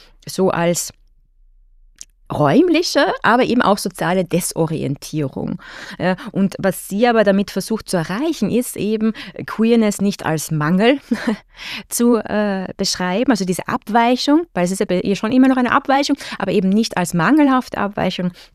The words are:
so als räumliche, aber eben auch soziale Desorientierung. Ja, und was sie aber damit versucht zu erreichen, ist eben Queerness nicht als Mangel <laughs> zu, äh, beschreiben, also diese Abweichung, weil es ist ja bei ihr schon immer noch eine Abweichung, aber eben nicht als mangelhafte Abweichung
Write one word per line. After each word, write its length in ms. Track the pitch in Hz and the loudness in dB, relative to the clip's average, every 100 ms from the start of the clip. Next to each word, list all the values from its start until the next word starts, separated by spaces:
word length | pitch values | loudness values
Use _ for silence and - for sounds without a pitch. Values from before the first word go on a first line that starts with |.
| - _ - | -14 _ -8
so 220 | - 190 | 0 0
als 440 | - 170 170 - - _ _ _ _ _ _ _ _ - _ - _ - | 2 0 0 -4 -12 _ _ _ _ _ _ _ _ -20 _ -20 _ -8
räumliche, 800 | 127 147 196 359 311 - 285 330 523 | 0 4 4 4 2 0 0 0 0
aber 220 | - 240 | 2 2
eben 180 | - 240 | 2 2
auch 160 | - 202 | 2 2
soziale 480 | 196 - 165 185 190 | -2 -4 0 0 0
Desorientierung. 1400 | 170 - - 160 151 135 139 - 151 139 - - - - - - - | -2 -2 -2 -2 -2 -4 -6 -6 -4 -4 -4 -6 -8 -12 -18 -14 -4
Ja, 160 | 180 185 214 | -2 -2 -4
und 240 | - 196 - | -2 0 0
was 300 | 196 - - | -2 -2 -4
sie 200 | 202 240 | 2 4
aber 160 | 226 | 4
damit 280 | 202 196 202 | 4 4 0
versucht 380 | 196 - 220 - | -4 -4 -4 -2
zu 80 | 185 | -2
erreichen, 520 | 156 196 320 - 196 | -2 -2 -2 -2 0
ist 260 | 226 247 - | 0 -2 -4
eben 380 | 202 214 220 - - - - | -2 0 -2 -4 -10 -12 -8
Queerness 560 | - 226 233 214 - | 0 4 4 4 0
nicht 240 | 196 - - | -2 -2 -4
als 240 | 156 - | -4 -2
Mangel 500 | 156 151 185 233 277 - | -2 0 2 0 -2 -4
<laughs> 800 | 233 - 202 - - - 220 - | -4 -4 -6 -10 -18 -14 -14 -8
zu, 260 | - 240 226 | 0 2 2
äh, 500 | - 208 208 190 185 - | -2 -4 -2 -4 -6 -6
beschreiben, 540 | 196 - 180 190 262 | -6 -4 -2 0 0
also 160 | 208 185 | 0 -2
diese 220 | 175 - | -4 -6
Abweichung, 800 | 240 - 226 233 247 - 302 349 | -8 0 2 2 2 2 2 2
weil 120 | 180 175 | -2 -2
es 60 | |
ist 80 | 190 | -2
ja 60 | 208 | 0
bei 140 | 180 | 0
ihr 140 | - 190 | 0 -2
schon 160 | 220 | 0
immer 160 | 254 262 | 4 4
noch 100 | 254 | 4
eine 140 | 247 | 2
Abweichung, 420 | 226 - 269 294 285 - - | 0 2 0 2 -2 -4 -8
aber 120 | 202 | -2
eben 160 | 214 190 | 0 2
nicht 280 | 208 226 - | 2 0 -2
als 160 | 180 | -2
mangelhafte 640 | 170 170 311 285 254 - - | 0 4 6 6 4 0 -4
Abweichung 540 | 202 - 190 - 180 - - | -4 -2 -2 -2 -4 -6 -12